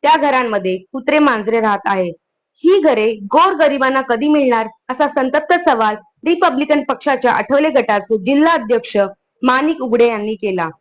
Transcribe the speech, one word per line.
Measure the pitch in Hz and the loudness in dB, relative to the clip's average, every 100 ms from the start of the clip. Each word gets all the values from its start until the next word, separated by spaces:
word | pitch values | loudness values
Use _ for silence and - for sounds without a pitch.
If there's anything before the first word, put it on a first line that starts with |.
त्या | 285 320 | 2 2
घरांमध्ये | 285 262 240 208 185 185 | 2 0 -2 -4 -4 -6
कुत्रे | _ 262 254 202 | _ -8 0 2
मांजरे | 233 226 202 226 | 2 0 -2 -2
राहत | 220 202 - | 0 -2 -2
आहे. | 196 180 160 _ _ _ _ | -2 -4 -6 _ _ _ _
ही | 320 392 | 2 4
घरे | 311 226 214 | 2 2 0
गोरगरिबांना | 214 202 302 370 330 302 277 262 269 | -4 -2 2 2 2 0 2 0 -2
कधी | 262 226 294 | -2 -2 2
मिळणार | 302 269 233 220 _ - | 2 2 0 -4 _ -12
असा | 254 285 | -2 -2
संतप्त | 277 254 330 320 349 339 | 0 -2 -2 0 0 2
सवाल | 240 220 208 _ _ 285 | 2 0 -2 _ _ -2
रिपब्लिकन | 339 339 262 294 302 | 2 2 0 0 0
पक्षाच्या | 294 247 - 254 247 | 0 -4 -2 0 0
आठवले | - 208 277 302 | -2 0 0 2
गटाचे | 269 214 208 202 220 | 0 0 -2 -2 -4
जिल्हा | 185 277 320 | 0 2 2
अध्यक्ष | 330 220 233 240 208 196 - _ _ | 0 0 -4 -2 -2 -2 -4 _ _
माणिक | 254 254 302 320 | 0 0 0 -4
उघडे | 254 226 233 | -2 2 2
यांनी | 220 208 | 0 -6
केला. | 220 208 185 160 160 | -6 -6 -4 -6 -10